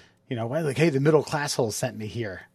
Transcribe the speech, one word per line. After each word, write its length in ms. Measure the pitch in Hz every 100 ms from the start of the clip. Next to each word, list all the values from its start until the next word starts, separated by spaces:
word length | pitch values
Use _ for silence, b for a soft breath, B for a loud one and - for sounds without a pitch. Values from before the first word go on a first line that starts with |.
| b b -
You 80 | 117
know, 120 | 117
why, 140 | 151
like, 160 | 156 135
"Hey, 120 | 165
the 100 | 135
Middle 220 | 143 151
Class 300 | - 156 147
Holes 220 | - 113 -
sent 220 | 123 107
me 100 | 104
here. 360 | 104 107 90 -